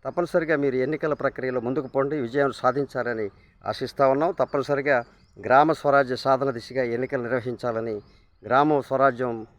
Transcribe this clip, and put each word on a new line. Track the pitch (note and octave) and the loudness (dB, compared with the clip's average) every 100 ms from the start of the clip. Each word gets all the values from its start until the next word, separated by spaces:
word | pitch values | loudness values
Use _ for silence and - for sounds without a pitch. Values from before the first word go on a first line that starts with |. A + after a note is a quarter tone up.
తప్పనిసరిగా | C3+ C3 F3 F3+ D#3+ D3+ | -6 -4 0 0 0 0
మీరు | C#3+ B2+ | 2 0
ఎన్నికల | B2+ D#3 D#3+ | -2 -2 -4
ప్రక్రియలో | D3 C3 - B2+ B2+ | -2 -4 -4 -4 -4
ముందుకు | A#2 C3+ C3 | -2 -4 -4
పోండి, | C3 C#3 D3+ | -2 -2 -2
విజయం | A#2+ C3+ C#3 | -2 0 0
సాధించాలని | A#2 B2+ B2+ C#3 C3 A#2+ A2+ G#2 _ _ _ G2 | 0 0 0 -4 -4 -4 -4 -6 _ _ _ -8
ఆశిస్తూ | A2 C3 - C3+ | -6 -8 2 4
ఉన్నాం. | C3+ E3 - | 4 0 0
తప్పనిసరిగా | B2+ C#3+ C3 C#3 C#3 C3 A#2+ _ _ - | -2 -2 -2 -2 2 0 0 _ _ -14
గ్రామ | - C3 D3+ | 4 6 6
స్వరాజ్య | D#3 D3 C#3 C3 B2+ | 2 2 2 2 -2
సాధన | C3+ C3 C#3 | 0 2 0
దిశగా | A#2+ - B2+ | -4 -6 -4
ఎన్నికలు | B2 A#2 B2+ C#3 | -2 -2 -4 -4
నిర్వహించాలని, | A#2+ B2 A#2 A2+ B2 A2+ A2+ G#2 - _ _ _ G#2+ | -2 -4 -4 -6 -4 -4 -4 -8 -10 _ _ _ 0
గ్రామ | B2+ D3+ D3 | 4 4 2
స్వరాజ్యం | B2+ C3+ C3+ A#2+ B2+ A2+ A2 | 0 2 2 2 -4 -6 -10